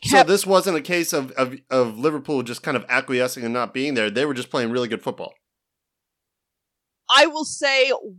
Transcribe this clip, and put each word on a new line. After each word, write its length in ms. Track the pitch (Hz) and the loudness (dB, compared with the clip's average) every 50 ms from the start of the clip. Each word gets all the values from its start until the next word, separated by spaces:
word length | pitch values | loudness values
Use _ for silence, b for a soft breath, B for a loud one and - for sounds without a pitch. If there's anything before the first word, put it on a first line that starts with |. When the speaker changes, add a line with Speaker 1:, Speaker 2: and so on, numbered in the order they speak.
| - | 0
Speaker 1:
So 120 | - - | 4 4
Speaker 2:
kept 120 | 269 262 165 | 6 6 6
Speaker 1:
this 180 | 190 202 196 | 4 0 2
wasn't 300 | 190 190 185 175 202 180 | 4 4 4 4 2 0
a 40 | 156 - | -2 -2
case 300 | - 180 175 165 160 - | -2 -2 -2 -2 -2 -2
of, 160 | 151 135 131 - | -4 -4 -4 -2
of, 220 | - 131 127 127 135 - - | -2 -2 -2 -4 -8 -8 -2
of 280 | 131 131 123 117 107 110 | 0 2 2 0 -2 -2
Liverpool 440 | 127 156 151 151 147 - 151 131 123 | -2 -2 -2 -2 -4 -4 -2 -2 -2
just 200 | 120 120 - - | -4 -8 -8 -6
kind 140 | 156 147 | -4 -4
of 80 | 123 - - | -4 -2 -2
acquiescing 560 | 123 127 131 - 127 123 123 123 127 131 120 | -2 -2 0 0 0 0 0 -2 -2 -6 -6
and 80 | 117 117 | -4 -4
not 180 | 123 120 107 - | -4 -4 -4 -4
being 220 | 131 131 147 139 | -4 -4 -2 0
there. 160 | 120 107 107 | 0 0 0
They 140 | 101 120 139 | 0 0 -2
were 80 | 151 139 | -2 -2
just 160 | 120 123 - | -4 -6 -6
playing 200 | - 143 120 113 | -4 -2 -2 -2
really 180 | 117 127 123 117 | -2 -2 -2 -2
good 140 | 113 98 - | -4 -6 -6
football. 300 | 135 113 - 87 - - _ _ _ _ _ _ _ _ _ _ _ _ _ _ _ _ _ _ _ _ _ _ _ _ _ _ _ _ _ _ _ _ _ _ - | -8 -8 -8 -12 -16 -16 _ _ _ _ _ _ _ _ _ _ _ _ _ _ _ _ _ _ _ _ _ _ _ _ _ _ _ _ _ _ _ _ _ _ 2
Speaker 2:
I 180 | 247 254 302 | 6 6 6
will 180 | 330 294 320 311 | 6 4 -2 -6
say 460 | - - - 311 277 269 269 262 277 247 - - 214 190 | -6 -6 -2 0 2 4 4 4 2 0 -2 -6 -10 -16